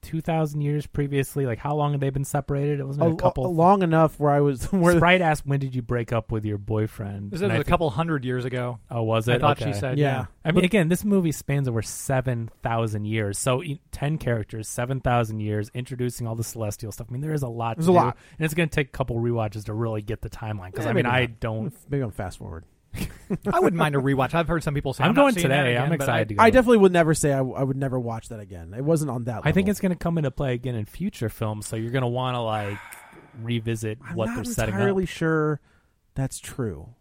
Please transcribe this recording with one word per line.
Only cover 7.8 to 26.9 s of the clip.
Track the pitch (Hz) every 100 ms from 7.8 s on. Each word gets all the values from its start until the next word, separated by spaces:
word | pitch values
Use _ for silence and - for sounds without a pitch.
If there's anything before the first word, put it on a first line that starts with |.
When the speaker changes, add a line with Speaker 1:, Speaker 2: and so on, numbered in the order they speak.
| 160
Speaker 3:
hundred | 110 165 151
years | 123 127
ago. | 123 123 123 117 -
Speaker 1:
Oh, | 117
was | 113 113 113
Speaker 3:
I | 120
Speaker 1:
it? |
Speaker 3:
thought | 147 147
Speaker 1:
Okay. | 117
Speaker 3:
she | 101
said, | 131 135
Speaker 2:
Yeah. | 147
Speaker 3:
yeah. | 131 123 -
Speaker 1:
I | 156
mean, | 170
Speaker 2:
But |
Speaker 1:
again, | 180 214 160
this | 175 208
movie | 196 170
spans | 143 - 143 135
over | 113
seven | - - - 131 131 120 113 -
thousand | 120 117 113 107 104
years. | 110 101 101
So | - 127
e-, | 175 139 _
ten | - 139 156
characters, | - 117 104 113 107
seven | - 120 135
thousand | 127 120 110 110
years, | 107 107 104
introducing | 123 123 123 123 - 117
all |
the | 113
Celestial | 113 113 107 98 110
stuff. | - 120
I |
mean, | 123
there | 151
is | 151
a | 131
lot | 117 113 113
Speaker 2:
There's | 165
Speaker 1:
to |
Speaker 2:
a |
Speaker 1:
do, | 180
Speaker 2:
lot. | - - - -
Speaker 1:
and |
it's | 160
gonna | 160 160
take | - 139
a |
couple | - 123 117
rewatches | 120 117 110 107
to | 104
really | 107 117 110
get | 104 107
the | 107
timeline. | - 110 104 92
'Cause, | -
Speaker 2:
Yeah, | -
Speaker 1:
I |
mean, | 220 123
Speaker 2:
maybe | 127
Speaker 1:
I | 123
Speaker 2:
not. | 113
Speaker 1:
don't | 117 110 110 - -
Speaker 2:
Maybe | 139
I'm | 123
fast | - 95 -
forward. | 107 80 - _ _ -
<laughs> | - - - - 208
Speaker 3:
I | 339
wouldn't | 370
mind | 170 156 143
a |
rewatch. | 131 135 127
I've | 170 160
heard | 165
some | 156
people | 143 143
say, | 127
Speaker 1:
I'm | 143
Speaker 3:
"I'm | 240
not |
Speaker 1:
going | 277
Speaker 3:
seeing | 202 170
that | 139
Speaker 1:
today. | 135 120
I'm | 139
Speaker 3:
again," | 165
but |
Speaker 1:
excited | 135 117
Speaker 3:
I | 107
Speaker 1:
to |
go. | 104
Speaker 2:
I | 226
definitely | 247 240 233
would | 190